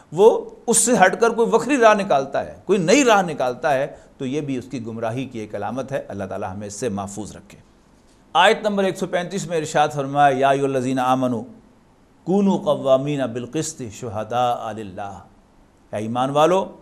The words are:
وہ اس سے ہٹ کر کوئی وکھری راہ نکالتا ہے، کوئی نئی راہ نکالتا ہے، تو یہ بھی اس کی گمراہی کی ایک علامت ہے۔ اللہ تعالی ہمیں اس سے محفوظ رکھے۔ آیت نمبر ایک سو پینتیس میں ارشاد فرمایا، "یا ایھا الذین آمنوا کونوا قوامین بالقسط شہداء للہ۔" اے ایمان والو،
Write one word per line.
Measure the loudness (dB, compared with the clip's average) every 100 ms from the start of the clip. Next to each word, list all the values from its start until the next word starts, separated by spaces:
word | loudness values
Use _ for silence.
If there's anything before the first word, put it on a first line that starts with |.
| -10
وہ | 4 4 4 -6 -12 -2
اس | 0
سے | 2 6 4
ہٹ | 4
کر | 0
کوئی | 2 2
وکھری | 2 2 4
راہ | 6
نکالتا | 6 2 0 0 -4 -6
ہے، | -10 -2
کوئی | 0
نئی | 4 4 6
راہ | 4
نکالتا | 2 -2 -4 -2 -2
ہے، | 0 -2 -8 -20 -10
تو | -6
یہ | -6
بھی | -4 -8
اس | -8
کی | -10 -10
گمراہی | -6 -6 -4 -8
کی | -10
ایک | -10 -8
علامت | -6 -6 -6
ہے۔ | -8 -8
اللہ | -10
تعالی | -8 -8 -8
ہمیں | -10 -12
اس |
سے | -8 -6
محفوظ | -6 -8 -10 -12
رکھے۔ | -14 -20 -20 _ _ _ _ _ _ _
آیت | 2 4 4
نمبر | 0 0
ایک | -2 -2
سو | -4
پینتیس | -4 -4 -8 -6
میں | -6
ارشاد | -2 0 0
فرمایا، | 0 -4 4 4 4
"یا | 2
ایھا | 2
الذین | 2 0 0 0
آمنوا | 2 2 2 -2 -6 -18 _ _ _ _ _ _
کونوا | -2 2 4 2
قوامین | 0 -2 4 2 2 -2 -4
بالقسط | -6 -6 -6 -6 -8 -12
شہداء | -10 -8 -8 -4 0 0 0 -6
للہ۔" | -10 -12 -12
اے | -12 -14 -20 _ _ _ _ _ -10 -8
ایمان | -4 -2 0
والو، | 4 4 4 0 -10